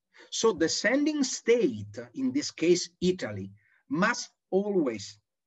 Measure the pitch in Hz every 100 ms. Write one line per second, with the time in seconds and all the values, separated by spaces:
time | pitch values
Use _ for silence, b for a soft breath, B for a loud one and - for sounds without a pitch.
0 | _ B B - 226 170 160 - 202 269
1 | 294 302 262 - - 240 175 107 104 110
2 | 120 147 127 135 143 - 160 175 - _
3 | 175 185 120 104 98 b b b - 143
4 | 214 233 - _ _ 190 208 190 139 107
5 | 104 - _ _